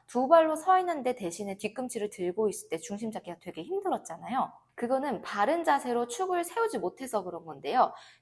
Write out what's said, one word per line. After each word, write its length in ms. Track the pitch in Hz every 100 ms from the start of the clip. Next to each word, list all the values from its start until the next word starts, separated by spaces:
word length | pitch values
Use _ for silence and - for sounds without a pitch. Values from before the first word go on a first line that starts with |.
| -
두 220 | 240 262
발로 280 | 330 311 311
서 220 | 359 370
있는데, 360 | 359 311 254 247
대신에 420 | 180 175 202 196
뒤꿈치를 540 | 214 220 254 226 208
들고 380 | - 180 180 214
있을 200 | - -
때 80 | 160
중심 320 | - 202 226
잡기가 280 | 202 175 170
되게 220 | 180 165
힘들었잖아요. 880 | 190 392 381 254 - 170 170 247 160 - _ -
그거는 480 | 233 262 285 220
바른 400 | - 202 214 339
자세로 440 | 320 277 254 240 240
축을 360 | - 381 349
세우지 340 | 339 453 453 233
못해서 460 | 175 - 262 214
그런 220 | 180 170 165
건데요. 480 | 139 135 240 196 - - -